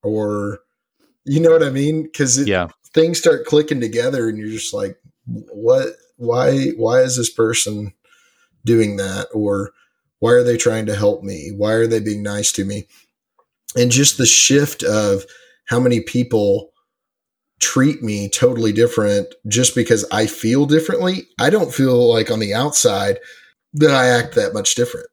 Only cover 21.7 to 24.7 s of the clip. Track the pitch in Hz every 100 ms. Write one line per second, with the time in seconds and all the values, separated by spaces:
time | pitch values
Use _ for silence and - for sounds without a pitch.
21.7 | - 135 123 120 113 107 110 107 104 143
22.7 | - 120 98 101 98 - - _ _ _
23.7 | 147 151 135 127 123 117 - 101 104 101